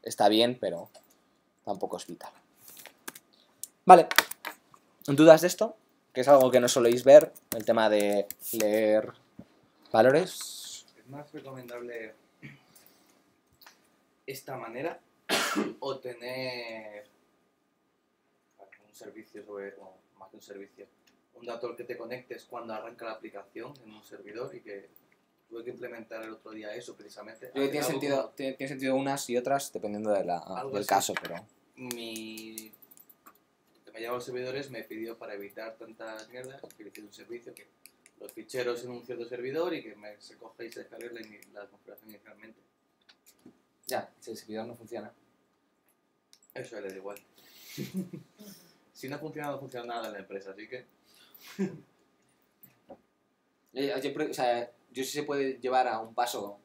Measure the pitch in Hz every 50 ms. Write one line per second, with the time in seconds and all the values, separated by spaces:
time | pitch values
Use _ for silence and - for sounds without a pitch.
0 | - 113 - - 110 104 107 110 117 120 127 127 - 95 85 82 82 - _ -
1 | _ _ _ _ _ _ _ _ _ _ _ _ _ - 101 95 101 95 92 87
2 | - - 87 85 - - - - _ _ _ _ - - - - - - - _
3 | _ - - - _ _ _ _ - _ _ _ - - _ _ _ - 185 175
4 | 160 - - - - - - _ _ - - - _ _ - _ _ _ _ _
5 | - - 143 139 156 160 156 160 156 180 175 - 214 220 214 _ _ _ _ _
6 | _ _ _ 127 127 135 143 135 131 127 120 127 123 120 - 135 120 117 120 123
7 | 120 135 139 151 147 - - - _ _ - 117 110 - 113 113 110 107 107 104
8 | 104 101 101 101 98 - - _ - - - 113 107 104 104 110 110 107 107 110
9 | 110 - - - _ _ _ - - _ _ _ _ _ _ _ _ - - 113
10 | 113 127 135 156 185 185 - - - - - - - - - - - _ _ -
11 | - 123 135 147 147 - - 151 127 135 135 131 123 120 120 120 120 120 120 117
12 | 110 107 107 _ _ _ _ _ - - - - _ _ _ - - - _ _
13 | _ _ _ _ _ _ _ _ _ _ _ _ - - - _ _ _ _ _
14 | _ _ _ _ _ - 135 131 - - 135 123 117 113 113 123 143 170 - -
15 | _ _ _ _ _ - - - - - - - - - - - - 139 135 -
16 | - 127 120 - 120 123 127 131 131 127 123 123 117 113 113 110 110 107 104 104
17 | 104 _ _ _ _ _ _ _ _ _ _ _ _ _ _ _ _ _ _ _
18 | _ _ _ _ _ _ _ _ _ _ _ _ 98 - - _ 104 107 _ -
19 | 113 104 98 110 107 _ _ 104 98 104 104 101 98 98 98 98 98 95 92 -
20 | _ _ _ _ 95 95 - 104 - - 101 98 98 101 _ - 101 _ _ _
21 | _ _ _ _ _ _ _ - 120 120 113 - - 120 - - 120 - 120 -
22 | 117 113 123 123 - _ 120 113 - _ 120 117 113 113 110 107 113 117 120 -
23 | 123 113 110 - - 107 - 98 98 _ _ 113 117 131 147 135 120 110 104 104
24 | - - - 101 98 101 104 117 127 - - - _ 107 101 98 92 - _ _
25 | _ _ _ _ _ _ _ _ _ _ 113 117 113 123 - 113 120 120 117 117
26 | 110 _ 113 113 113 117 110 - _ 113 107 110 107 104 107 120 120 - - _
27 | 107 104 - 104 101 104 - - 127 123 - 135 139 139 143 147 143 139 139 135
28 | 139 143 139 135 131 - _ - 139 135 131 - 135 131 143 131 135 131 131 131
29 | 135 139 139 135 - - 120 123 120 127 139 139 139 - - 107 - 104 104 104
30 | 107 107 104 98 - 87 87 85 - - 95 90 - - 101 101 101 - 98 98
31 | 95 - 98 - - - 85 82 - - _ _ _ _ _ - 127 123 120 117
32 | 113 113 113 110 110 110 110 110 110 110 110 110 110 110 - _ - _ - -
33 | - _ - _ _ - - _ _ _ _ _ _ _ _ _ _ - - 113
34 | 113 117 123 123 120 131 123 127 127 127 131 139 139 135 127 113 107 - 110 110
35 | 113 113 117 - 117 107 104 101 101 101 - 110 110 113 113 _ 117 110 110 _
36 | 113 110 110 110 110 110 120 127 127 131 135 139 - - - _ 110 98 _ -
37 | 107 104 - 107 104 101 117 120 - 127 117 - - _ _ _ _ - _ _
38 | _ - _ _ 101 104 - - 110 _ - 127 120 120 120 117 - 123 123 120
39 | - - 123 117 120 113 127 120 120 131 139 160 170 180 170 - - 110 101 104
40 | 104 107 104 - - - - _ - - - _ 120 113 - 117 113 - 117 120
41 | 117 120 117 113 110 110 104 101 101 101 101 101 101 98 101 101 _ 101 101 101
42 | 107 107 107 104 _ 110 107 101 107 110 110 _ _ _ _ _ _ _ _ _
43 | _ _ - _ _ - _ _ _ - _ _ _ _ _ _ _ - 131 113
44 | - - _ _ - - 110 107 - - 107 110 113 123 120 117 113 110 120 110
45 | 104 - - _ _ _ _ _ _ _ _ _ _ _ _ _ _ _ _ _
46 | _ _ _ _ _ _ - _ _ _ _ 131 127 120 117 104 101 95 95 95
47 | 92 101 104 101 - _ _ - - - - - - - - - - - - 190
48 | - - - 151 - _ _ _ 208 208 196 - - - _ _ _ _ _ -
49 | - 131 143 147 156 156 139 151 151 143 139 139 139 127 123 120 120 120 117 117
50 | 113 110 104 101 95 - 98 98 95 95 98 101 107 113 123 127 127 _ _ _
51 | _ _ _ - - _ _ - - - - - 196 - - 151 - _ _ _
52 | _ _ _ _ _ _ _ _ _ _ _ _ _ _ _ _ _ _ - -
53 | _ _ _ _ _ _ _ _ _ _ _ _ _ _ _ 123 139 139 - 135
54 | 135 143 143 151 151 - - - 135 123 120 120 - - - _ _ _ - 123
55 | 135 131 - 147 147 143 143 143 139 135 131 120 120 127 127 127 127 123 113 110
56 | 113 113 - - 123 120 - 120 101 104 101 -